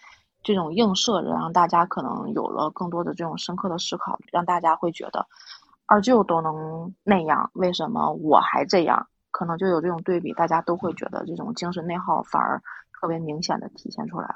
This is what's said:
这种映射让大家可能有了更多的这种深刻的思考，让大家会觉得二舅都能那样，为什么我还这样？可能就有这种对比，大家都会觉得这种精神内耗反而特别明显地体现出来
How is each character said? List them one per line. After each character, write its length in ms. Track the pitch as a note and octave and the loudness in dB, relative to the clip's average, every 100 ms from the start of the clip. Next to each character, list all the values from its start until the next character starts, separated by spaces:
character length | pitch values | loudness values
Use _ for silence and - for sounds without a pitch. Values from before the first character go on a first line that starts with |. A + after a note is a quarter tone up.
| - - _ _ | -20 -20 _ _
这 120 | - | -2
种 200 | G3 D#3 | 0 0
映 200 | F3+ A3 | 2 2
射 280 | F#3 - F#3 | 2 0 0
让 300 | D#3+ D#3+ E3 | 0 -2 0
大 140 | F3 F3 | 4 4
家 200 | F3 F3+ | 4 2
可 160 | F3+ | -2
能 280 | C3+ - - | -4 -6 -4
有 120 | - - | -4 -2
了 220 | - G3+ | -2 -4
更 200 | - F3+ | -4 -6
多 120 | E3+ | -4
的 120 | E3+ | -4
这 100 | F3 | -6
种 140 | E3 D3+ | -6 -6
深 180 | - F3+ | -8 -6
刻 120 | F#3+ | -4
的 100 | E3+ | -4
思 180 | - E3+ | -4 -6
考， 220 | - - - | -6 -6 -2
让 140 | F3 | -2
大 160 | F3 F3 | 0 2
家 160 | D#3+ D#3+ | 2 2
会 160 | E3+ | 0
觉 160 | - - | -4 -6
得 160 | - - - - - _ _ - | -4 -6 -8 -20 -20 _ _ 4
二 140 | G#3 | 4
舅 240 | A3 A#3+ | 6 4
都 160 | F#3+ E3 | 4 2
能 520 | D#3+ D#3 D#3 E3 F3 - | 0 -4 -8 -8 -10 -6
那 160 | - G3 | 4 4
样， 300 | D#3 C#3+ - | 4 2 0
为 180 | F3+ F3+ | 0 0
什 160 | F3 D3+ | 0 -2
么 240 | D#3 D3+ | 0 0
我 260 | D#3+ D#3 C3 | 0 6 6
还 240 | - - | 6 0
这 200 | C#3 F#3+ | 2 2
样？ 220 | D#3 - - _ _ | 4 2 0 _ _
可 140 | - | -6
能 120 | E3+ E3 | -4 -2
就 100 | F#3+ | 0
有 120 | E3 | 2
这 80 | F3 | 0
种 120 | E3+ | -4
对 180 | F3+ F3 | -2 -2
比， 120 | F3+ | -2
大 120 | - E3 | -2 0
家 140 | E3 | 2
都 140 | - F3 | 0 -2
会 160 | F3 | -2
觉 120 | - - | -4 -6
得 140 | - - | -6 -6
这 80 | E3+ | -6
种 180 | - | -8
精 180 | D#3+ F3 | -6 -6
神 140 | F3+ E3+ | -6 -6
内 100 | F3 | -4
耗 260 | F3+ D#3+ | 0 -2
反 200 | - - | 0 0
而 180 | A#1+ C#3+ - - - - | 0 -2 -6 -18 -20 -6
特 60 | E3+ | -4
别 120 | E3 | -4
明 220 | D#3+ D3+ | -4 -6
显 160 | - D3+ | -4 -4
地 80 | - | -6
体 200 | - - | -14 -12
现 160 | - E3 | -10 -8
出 100 | F3 | -6
来 80 | - | -8